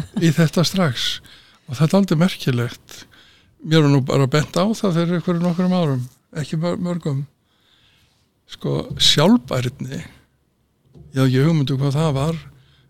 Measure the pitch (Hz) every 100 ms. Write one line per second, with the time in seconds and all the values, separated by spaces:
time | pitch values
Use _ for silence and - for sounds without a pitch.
0 | - - 165 151 160 - 160 190 170 117
1 | - - - - _ _ - 123 156 196
2 | 190 156 180 - - 123 120 - - -
3 | - _ _ _ _ _ 160 160 147 143
4 | 131 135 135 151 127 165 196 220 202 165
5 | 170 175 165 170 175 170 180 185 160 131
6 | 127 _ _ 160 143 160 175 180 175 170
7 | 160 139 143 _ _ _ _ _ _ _
8 | _ _ _ _ - - 147 139 - 147
9 | - - 165 240 - 131 123 - 131 139
10 | - - _ _ _ _ _ _ _ -
11 | - 135 131 127 147 160 135 131 143 139
12 | 160 135 147 165 - - _ _